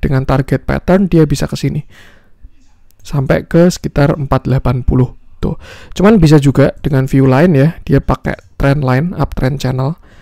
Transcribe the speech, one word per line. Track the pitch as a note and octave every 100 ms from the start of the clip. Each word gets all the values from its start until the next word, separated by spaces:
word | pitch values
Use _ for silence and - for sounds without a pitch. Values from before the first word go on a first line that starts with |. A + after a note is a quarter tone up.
dengan | - C3+ C3
target | C3+ C#3 C3 -
pattern | C#3 - F#3 G3
dia | E3+ D3
bisa | C#3+ D3+
ke |
sini | D3 C#3 D3 - - - - _ - - - - _ _ -
sampai | - C#3+ C3 D#3+ -
ke | E3 F3
sekitar | - - - C#3+
empat | D#3+ C#3 C3 C#3
delapan | C3 B2+ B2+ A#2
puluh | B2+ B2+ - - -
tuh. | - - - - - -
Cuman | F#3+ A3+
bisa | D#3+ D3+
juga | C#3 - - -
dengan | - C3+ C3+
view | C3+ C3+
lain | B2+ F3+ C#3+
ya, | D3+ -
dia | - C#3+
pakai | - B2+ - - -
trend | - C#3 C#3+ B2+
line, | B2+ E3+ -
uptrend | C#3+ - C3 C#3+
channel | B2+ C3 C3 E3 - -